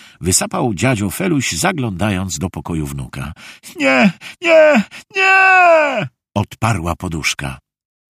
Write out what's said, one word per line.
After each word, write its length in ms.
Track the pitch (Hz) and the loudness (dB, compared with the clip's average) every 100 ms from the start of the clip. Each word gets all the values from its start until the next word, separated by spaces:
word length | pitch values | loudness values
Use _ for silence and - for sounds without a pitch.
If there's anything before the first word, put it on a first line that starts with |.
| - _ | -20 _
wysapał 520 | 82 90 208 185 135 | -2 -2 -2 -4 -4
dziadzio 360 | 90 127 117 101 | -2 -2 0 -4
Feluś, 420 | - 196 151 120 | -4 -2 -2 -4
zaglądając 840 | 80 175 180 123 90 107 92 95 78 | -4 -4 -2 -6 -4 -2 -2 -4 -6
do 120 | 92 | -8
pokoju 380 | - - 85 71 | -8 -6 -6 -6
wnuka. 460 | 69 62 - 71 - - - - 381 | -8 -10 -12 -12 -14 -20 -20 -20 -4
„Nie, 360 | 269 262 220 - - - | 0 2 2 0 -16 -8
nie, 420 | 349 320 311 277 - - - 392 | 2 6 6 4 0 -12 -10 -2
nie!” 920 | 381 381 381 370 349 330 294 247 147 _ _ - | 2 6 6 6 6 4 2 -2 -6 _ _ -4
odparła 600 | 104 - 110 104 85 82 | -4 -2 -2 -2 -4 -6
poduszka. 640 | 90 80 67 - 69 65 _ _ _ _ _ | -6 -6 -6 -6 -8 -12 _ _ _ _ _